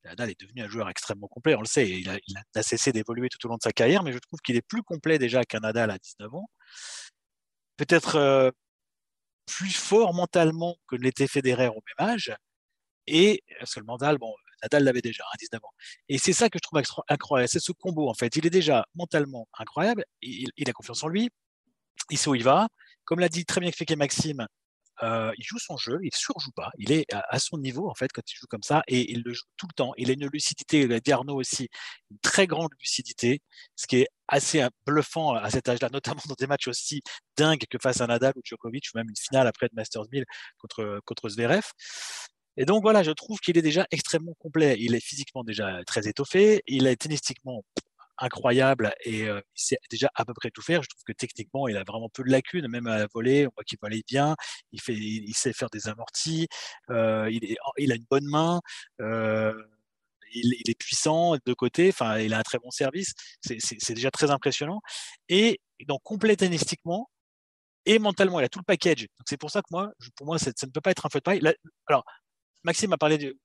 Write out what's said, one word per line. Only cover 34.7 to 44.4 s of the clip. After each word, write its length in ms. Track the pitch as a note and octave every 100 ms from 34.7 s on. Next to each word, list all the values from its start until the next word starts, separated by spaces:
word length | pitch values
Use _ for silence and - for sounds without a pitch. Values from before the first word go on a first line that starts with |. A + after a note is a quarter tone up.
| _ -
bluffant 480 | D3+ C#3 E3 D#3
à 160 | A#2 G#2
cet 180 | B2+ B2
âge-là, 220 | B2 A#2+
notamment 300 | C3+ - D3+ D#3
dans 80 | C3
des 120 | C3+
matchs 220 | C#3+ -
aussi 320 | A#2+ - D3 - - _ -
dingues 300 | D3+ D#3 -
que 80 | B2
face 220 | C3 B2
à 80 | A#2+
Nadal 240 | A#2 C3 C3+
ou 40 | -
Djokovic 400 | A#2 A#2 A2+ -
ou 40 | A2+
même 120 | A2+
une 80 | G#2
finale 300 | - C3 B2
après 200 | - B2
de 60 | A2+
Masters 300 | G#2+ A2+ G#2+
mille 160 | C3+ B2 - - _
contre, 420 | - - G#2+ G#2
contre 240 | - A#2 A2+
Zverev. 380 | G#2 A#2 F#3 - - - - - - - _ _ -
Et 80 |
donc 200 | C#3 G#3+
voilà, 200 | G#3 G#3+
je 80 | D#3+
trouve 280 | D#3 - G#3+
qu'il 180 | - E3+
est 60 |
déjà 220 | D#3 D#3 F#3+
extrêmement 440 | D3+ - E3 E3+
complet. 420 | E3